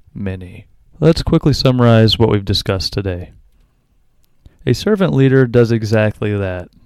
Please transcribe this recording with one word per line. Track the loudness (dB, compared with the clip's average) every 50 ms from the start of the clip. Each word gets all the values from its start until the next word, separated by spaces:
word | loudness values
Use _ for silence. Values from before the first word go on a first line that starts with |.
| _ _ -14
many. | -12 -10 -10 -10 -10 -14 -18 -20 -20 -20 _ _ _ _ _ _ -2
Let's | 0 0 2 0 -2
quickly | -2 -2 0 0 0 0
summarize | 0 0 0 2 4 4 4 6 6 4 4 2 2
what | 0 0
we've | 0 0 -2
discussed | -2 -4 -4 -2 -4 -4 -4 -6 -8 -8
today. | -6 -6 -6 -8 -10 -12 -16 -20 _ _ _ _ _ _ _ _ _ _ _ _ _ _ _ _ _ _ _ _ _ -20 -20 _ _ -4
A | -4 -4
servant | -2 -2 -2 0 0 0 0 2
leader | 2 2 4 4 4 2
does | 2 2 2 2 2 0
exactly | -2 -2 0 0 0 0 0 -2 -4 -6 -4 -4
that. | -4 -6 -6 -8 -10 -12 -14 _ _ _